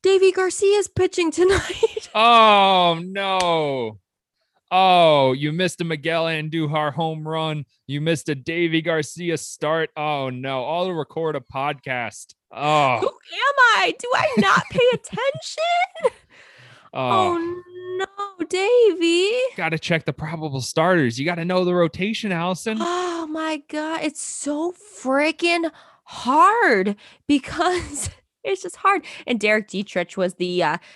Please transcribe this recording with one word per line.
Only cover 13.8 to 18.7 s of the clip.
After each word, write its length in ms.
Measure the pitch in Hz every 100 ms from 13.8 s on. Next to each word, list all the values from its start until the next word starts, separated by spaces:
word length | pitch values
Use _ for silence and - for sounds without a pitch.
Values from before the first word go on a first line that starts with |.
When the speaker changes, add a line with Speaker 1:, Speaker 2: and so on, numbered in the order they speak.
Speaker 1:
I? 140 | 370 -
Do 80 | 480 494
I 180 | 622 466
not 260 | 381 - -
pay 80 | - 494
Speaker 2:
<laughs> 60 |
Speaker 1:
attention? 1200 | 480 - 349 539 622 - - 659 698 740 679 605 - _ - - - - - -
Speaker 2:
Oh. 440 | - 127 117 - 349
Speaker 1:
Oh, 240 | 339 359 359 359 359 370
no, 480 | 381 392 403 381 330
Davey. 880 | 359 392